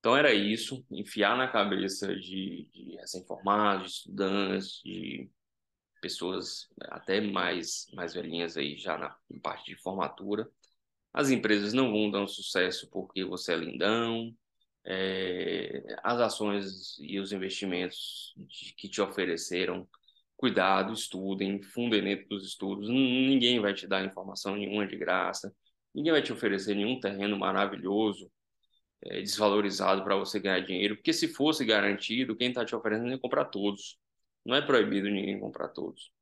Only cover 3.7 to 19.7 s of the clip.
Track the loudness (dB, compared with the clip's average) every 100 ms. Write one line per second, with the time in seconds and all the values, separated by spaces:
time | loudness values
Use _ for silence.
3.7 | 2 -2 -10 -12 -2 0 2 0 -2 -4
4.7 | -12 -10 -10 -8 -10 -12 _ _ _ _
5.7 | _ _ _ -10 -6 -4 -4 -6 -10 -14
6.7 | -16 -14 -12 0 0 2 0 0 0 -4
7.7 | -8 -10 -8 -8 -6 -6 -4 -4 -2 -4
8.7 | -4 -4 -4 -4 -10 _ -8 -8 -8 -12
9.7 | -10 -6 -2 -2 -4 -4 -4 -4 _ _
10.7 | _ _ _ _ 0 2 4 4 4 4
11.7 | 2 4 4 2 2 -2 -4 -2 2 2
12.7 | 0 -6 -8 -8 -6 -4 -4 0 0 0
13.7 | 0 2 2 2 -2 -4 -12 _ _ _
14.7 | _ -6 -2 0 -2 -2 -2 -2 -2 -4
15.7 | -8 -10 -6 -2 2 2 2 0 0 -2
16.7 | -8 -14 -14 -6 -6 -4 -4 -4 -4 -2
17.7 | -2 -2 -6 -12 -12 -14 -16 -18 -16 -18
18.7 | -14 -10 -2 -2 0 -2 -2 -2 -2 -2